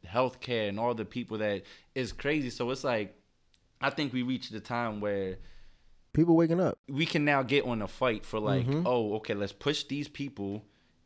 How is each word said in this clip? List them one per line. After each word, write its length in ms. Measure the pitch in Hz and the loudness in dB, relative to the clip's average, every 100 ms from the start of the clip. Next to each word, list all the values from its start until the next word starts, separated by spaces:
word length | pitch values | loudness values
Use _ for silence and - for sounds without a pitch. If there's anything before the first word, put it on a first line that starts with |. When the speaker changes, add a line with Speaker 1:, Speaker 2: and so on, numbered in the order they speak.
| 90 | -4
Speaker 1:
healthcare 640 | 101 127 - - 120 104 | 2 2 0 -4 0 0
and 100 | 98 | 0
all 140 | 117 113 | 0 -2
the 80 | |
people 340 | 107 123 117 110 | -4 -6 -6 -2
that 240 | 107 101 92 - _ | 0 -2 -4 -20 _
is 200 | - 123 | -6 -6
crazy. 360 | - 143 156 127 | -4 -2 0 -2
So 220 | - 120 | -2 -4
it's 140 | 170 143 | -2 0
like, 340 | 117 101 - _ _ _ _ _ - | 0 -2 -8 _ _ _ _ _ -4
I 80 | 135 | -2
think 240 | 139 143 | 0 -2
we 100 | 127 | -2
reached 280 | 123 131 - | -2 -4 -6
the 80 | 107 | -10
time 400 | - 120 117 104 | -6 -4 -2 -2
where 360 | 104 101 95 92 - - - - - - _ | -2 -2 -2 -6 -12 -18 -20 -20 -20 -20 _
Speaker 2:
People 220 | - 170 165 | 4 6 8
waking 220 | 165 170 | 6 4
up. 180 | 170 - - | 2 0 -4
Speaker 1:
we 180 | 139 160 | -2 0
can 200 | 165 147 | 2 4
now 180 | 143 | 4
get 220 | 127 143 - | 4 2 2
on 160 | 117 | 0
a 60 | 101 | -2
fight 380 | - 127 110 - | 0 0 0 -2
for, 140 | 110 | -2
like, 260 | 107 131 123 | 0 2 2
Speaker 2:
Mm-hmm. 220 | 143 170 | 0 2
Speaker 1:
"Oh, 280 | 123 110 107 | 2 2 -2
okay, 160 | - | -2
let's 180 | 104 101 | -4 -4
push 300 | - 139 147 | -4 -2 -2
these 240 | - 139 143 | -2 -4 -6
people 580 | - 143 - 98 104 - _ _ _ | -6 -8 -6 -6 -6 -10 _ _ _